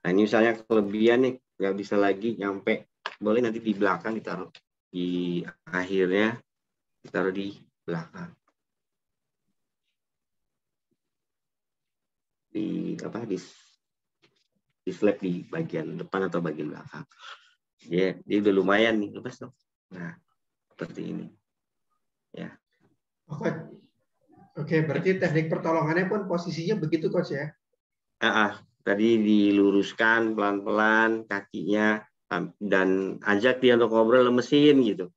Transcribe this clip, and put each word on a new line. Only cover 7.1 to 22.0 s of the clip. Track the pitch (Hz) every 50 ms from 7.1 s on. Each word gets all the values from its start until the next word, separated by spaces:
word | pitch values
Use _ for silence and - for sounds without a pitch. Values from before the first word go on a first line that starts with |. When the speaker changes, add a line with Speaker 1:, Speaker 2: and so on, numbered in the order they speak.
| - 101 90 95 92
Speaker 1:
di | 98 98 98 101 - _ _ _ _ _
belakang. | - 85 85 80 - _ 92 87 85 - _ _ _ _ _ _ _ _ _ _ _ _ _ _ _ _ _ _ _ _ _ _ _ _ _ _ _ _ _ _ _ _ _ _ _ _ _ _ _ _ _ _ _ _ _ _ _ _ _ _ _ _ _ _ _ _ _ _ _ _ _ _ _ _ _ _ _ _ _ _ _ _ _ _ _ _ _ _ _ _ _ _ _
Di, | _ - 95 90 87 87 87 90 87 85 85
apa, | 82 85 107 120
di, | 110 95 87 - - - _ _ _ _ _ _ _ _ _ _ _ _ _ _ _ _ _ _ _ _ _ _ _ _ _ _
di | - 90
slab | - - 101 98 -
di | - 92 87 87 -
bagian | - - 82 82 80 - 80 78 80 82 82
depan | 85 - - 95 95 90
atau | 82 87
bagian | 85 85 78 78 78 76
belakang. | 80 80 78 - - 76 78 _ _ _ - - - - _ _ _ _ _ _ _ _ -
Dia, | 82 85 87 95 95 87 - -
dia | - 101 104
udah | 101 104 98
lumayan | 98 92 92 98 104 110 117 113
nih, | 107 104 104 104
lepas | 101 110 127 - -
dong. | - 82 _ _ _ _ _ _ _ _ 92
Nah, | 90 87 85 85 - _ _ _ _ _ _ _ _ _ _ _
seperti | _ - - - - 87
ini. | 87 87 87 87 - _ _ _ _ _ _ _ _ _ _ _ _ _ _